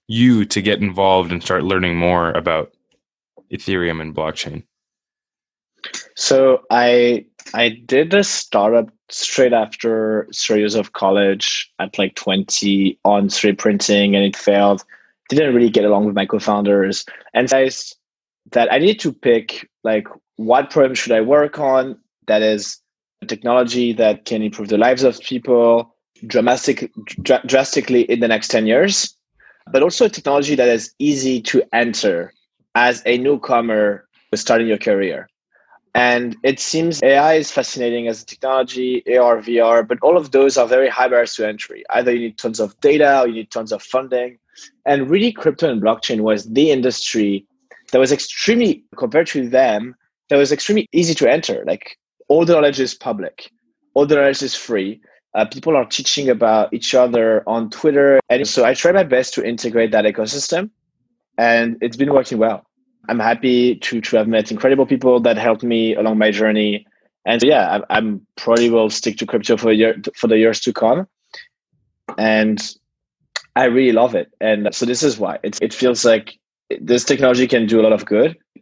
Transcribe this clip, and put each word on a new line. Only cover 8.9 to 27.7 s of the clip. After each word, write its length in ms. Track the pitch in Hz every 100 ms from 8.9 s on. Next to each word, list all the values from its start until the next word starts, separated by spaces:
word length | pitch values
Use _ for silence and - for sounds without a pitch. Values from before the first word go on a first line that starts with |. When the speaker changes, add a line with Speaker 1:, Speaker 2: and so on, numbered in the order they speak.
| _ -
Speaker 2:
straight 440 | - - - 127
after 720 | 117 107 - 117 110 110 107 -
three 240 | - - 107
years 160 | 104
of 180 | 110 98
college 800 | - 98 101 98 98 - - - -
at, 200 | 101 -
like, 160 | 95
twenty 840 | - - 95 98 - 101 98 98 -
on 260 | 101 104 98
three 220 | - 104
D 40 | 98
printing, 580 | 110 101 - 101 101
and 80 | 98
it 140 | 101 -
failed. 480 | - 101 101 98 - - _ _ -
Didn't 240 | 139 147
really 160 | 120 117
get 140 | 113
along 200 | 104 101
with 100 | 107
my 120 | 98 98
co-founders. 800 | 107 - 104 101 101 95 98 - - -
And 180 | 123 127
I 120 | 135
s-, 300 | 131 - - - _ _ _ _ _
that 180 | 120 117
I 80 | 135
need 220 | 185 214
to 120 | 160
pick, 540 | - 127 117 110 - - _
like, 240 | 113 107 - - _ -
what 340 | 110 127 139
problem 240 | 160 131
should 180 | 123 123
I 100 | 113
work 360 | 113 147 147 151
on 400 | 139 131 131 113 _ _ -
that 160 | 107
is 400 | 110 104 98 - _ _ _ _
a 40 | 98
technology 680 | 110 123 123 123 123 120
that 320 | 113 107 104 -
can 160 | 113
improve 260 | 107 107 101
the 80 | 107
lives 280 | 120 127
of 140 | 131 -
people 760 | - 127 131 120 117 117 117 _ _ _ 110
dramatic-, 640 | 117 120 127 - - - - 104 -
dra-, 240 | 95 127 123
drastically 560 | 131 135